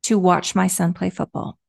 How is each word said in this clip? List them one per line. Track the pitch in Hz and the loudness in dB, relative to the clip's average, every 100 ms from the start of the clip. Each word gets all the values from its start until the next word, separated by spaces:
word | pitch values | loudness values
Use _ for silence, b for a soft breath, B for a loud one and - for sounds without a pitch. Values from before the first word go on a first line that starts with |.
| - | 2
to | 214 | 2
watch | 180 175 - 190 | 4 2 0 0
my | 185 | 0
son | - 170 | 0 -2
play | 175 185 | 0 -4
football. | - - - - - | -4 -8 -6 -10 -14